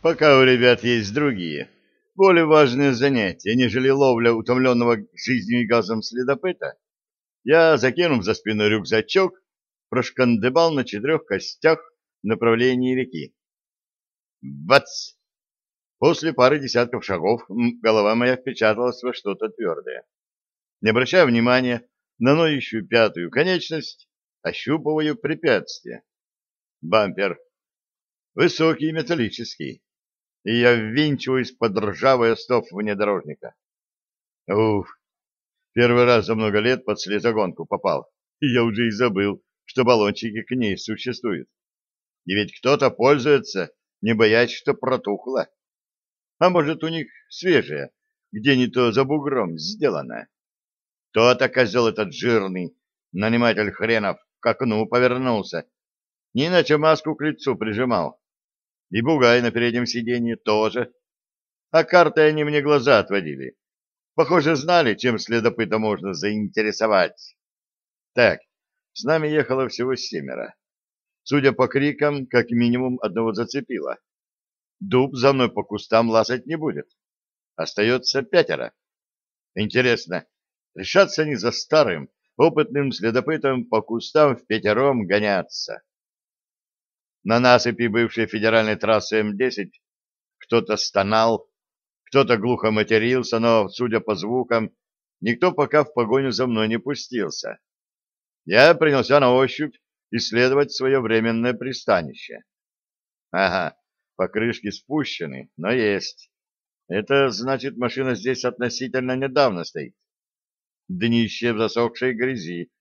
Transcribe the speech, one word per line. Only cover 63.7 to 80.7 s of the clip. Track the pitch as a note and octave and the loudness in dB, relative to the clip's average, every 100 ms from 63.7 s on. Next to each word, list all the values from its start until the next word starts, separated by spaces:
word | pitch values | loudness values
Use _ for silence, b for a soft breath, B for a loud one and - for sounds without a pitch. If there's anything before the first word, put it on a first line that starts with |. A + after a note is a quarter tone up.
| _ _ _ _ - | _ _ _ _ -2
Похоже, | D#3 F3 D3 D3+ | 2 2 2 -2
знали, | D#3 F3 C3+ G2 | 2 2 2 0
чем | B2+ A2 | -2 -2
следопыта | - A#2 A2+ - G#2+ A2 | -2 0 0 -2 -2 -2
можно | G#2+ G2+ F#2+ | -2 -4 -6
заинтересовать. | E2 G2+ G#2+ G2+ A2 G#2+ G2+ A2 G2+ E2 - - _ _ _ _ _ _ _ _ | -6 -4 -4 -4 -2 -4 -2 0 2 0 -4 -20 _ _ _ _ _ _ _ _
Так, | - A2+ D#2+ _ _ _ _ _ | 2 2 2 _ _ _ _ _
с | - | -10
нами | B2 D#3+ D3+ | -4 -2 0
ехало | D3+ B2+ C3 B2+ | -2 0 -2 -2
всего | - B2+ C3 | -4 -6 -6
семеро. | - F2 C2+ B1+ - _ _ _ _ _ _ _ | -8 -10 -10 -10 -12 _ _ _ _ _ _ _
Судя | - C#3+ C3 | -4 0 2
по | B2 B2+ | 2 0
крикам, | C#3 C#3+ B2+ D3 D3 B2+ | 0 -2 -2 -2 -2 0
как | B2 A#2 | 0 0
минимум | A#2 A#2+ A#2+ B2+ B2+ | 0 0 0 -2 -4
одного | G#2+ G2 A2+ | -4 -2 -4
зацепило. | G2+ A#2 C#3+ A#2+ A2 C#2 - _ _ _ _ _ _ _ _ | -4 -6 -8 -8 -10 -8 -12 _ _ _ _ _ _ _ _
Дуб | G2 B2+ C3+ B2+ | -2 0 0 2
за | C3 | 2
мной | C3+ A#2+ | 2 0
по | - | -2
кустам | F#2+ G#2 - A2+ A#2 | -8 -10 0 2 4
лазать | A2+ A2 B2+ B2+ | 2 2 -4 -6
не | D#3+ | -6
будет. | D3+ D2 - _ _ _ _ _ _ - | -6 -8 -14 _ _ _ _ _ _ -10
Остается | E2 - G#2+ B2+ B2+ C#3 | -8 -2 0 0 -2 -6
пятеро. | B2 F3+ D3 D2 A#1 _ _ _ _ _ _ _ _ - | 0 0 0 -4 -8 _ _ _ _ _ _ _ _ -6
Интересно, | G#2+ B2 B2+ A#2 - F2 _ _ _ _ _ | -2 0 0 0 -4 -10 _ _ _ _ _